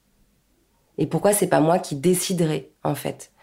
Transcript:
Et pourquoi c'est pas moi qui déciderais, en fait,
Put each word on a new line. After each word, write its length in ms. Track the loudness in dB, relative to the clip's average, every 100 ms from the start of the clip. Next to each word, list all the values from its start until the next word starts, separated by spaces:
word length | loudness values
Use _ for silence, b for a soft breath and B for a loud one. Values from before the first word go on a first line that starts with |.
| _ _ _ _ _ _ _ _ _ -6
Et 80 | -4
pourquoi 280 | 0 2
c'est 140 | 2 2
pas 140 | 2
moi 160 | 4 2
qui 180 | 0 -2
déciderais, 760 | 0 0 0 -2 0 -2 -8 _
en 120 | -6 -4
fait, 360 | -6 -10 -16 b